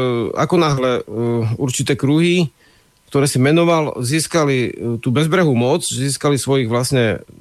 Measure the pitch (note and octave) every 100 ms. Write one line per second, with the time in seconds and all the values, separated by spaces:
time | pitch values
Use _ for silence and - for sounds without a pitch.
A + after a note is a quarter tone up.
0 | B2+ A#2+ G#2 - D3+ F#3 D#3 C3+ B2+ A#2+
1 | - G#2+ A#2+ A#2 A2 A#2 C#3 - C3+ C#3
2 | C3+ D3+ E3+ F3 E3 - _ _ _ _
3 | _ C#3+ C3+ B2+ C3+ E3 E3+ E3 D3+ -
4 | A#2+ D#3+ D3+ E3+ D3 C3 A2+ - A#2 A#2
5 | C3+ B2+ D#3 F#3+ E3 A#2+ B2 E3+ - A#2
6 | C3+ C3 D3+ C#3 C3+ C3+ A2+ A#2+ B2+ C3+
7 | A2+ F#2 - -